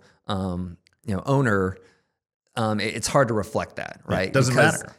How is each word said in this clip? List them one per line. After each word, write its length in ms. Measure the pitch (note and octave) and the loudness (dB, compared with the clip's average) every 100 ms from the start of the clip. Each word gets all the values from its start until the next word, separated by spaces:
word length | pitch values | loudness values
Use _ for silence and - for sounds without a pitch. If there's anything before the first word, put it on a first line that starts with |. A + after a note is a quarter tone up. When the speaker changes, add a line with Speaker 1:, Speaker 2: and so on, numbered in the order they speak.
| - _ - | -12 _ -6
Speaker 1:
um, 500 | G2+ F#2+ F2+ F2+ E2+ _ _ - | -4 -4 -4 -8 -12 _ _ -6
you 100 | F#2+ | -4
know, 80 | - | 0
owner, 520 | C#3 C3 G2+ F#2 F#2 - _ _ _ _ _ _ - | 2 4 2 2 -2 -14 _ _ _ _ _ _ -4
um, 240 | A2 G#2+ | -2 0
it, 160 | G#2 G2 | -2 -4
it's 120 | - | 0
hard 220 | D3 B2+ | 2 2
to 40 | |
reflect 440 | G#2+ F#2+ G#2+ E2+ - | 0 -2 -4 -6 -8
that, 240 | - - - | -12 -10 -4
Speaker 2:
Yeah, 40 | |
it 40 | G2 | -2
Speaker 1:
right? 160 | F#2+ | 0
Speaker 2:
doesn't 200 | C3+ B2+ | 2 2
Speaker 1:
Because, 300 | B2+ D#3 - | 4 4 2
Speaker 2:
matter. 120 | - | -6